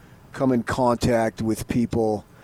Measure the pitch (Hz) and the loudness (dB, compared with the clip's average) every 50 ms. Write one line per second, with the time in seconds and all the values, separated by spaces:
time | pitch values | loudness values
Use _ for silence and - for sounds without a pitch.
0 | - - - - - - - - 139 131 127 120 110 - - - 127 120 120 113 | -20 -20 -20 -20 -20 -16 -6 -2 0 2 2 0 0 -2 -2 2 2 2 2 2
1 | - 123 120 113 113 110 - - 113 110 110 - - - - 127 117 - - 117 | 2 0 2 2 2 0 -2 -4 -2 -2 -2 -2 -4 -4 -2 -2 -2 0 0 0
2 | 113 110 107 101 - - - - | 0 0 0 -2 -6 -12 -20 -20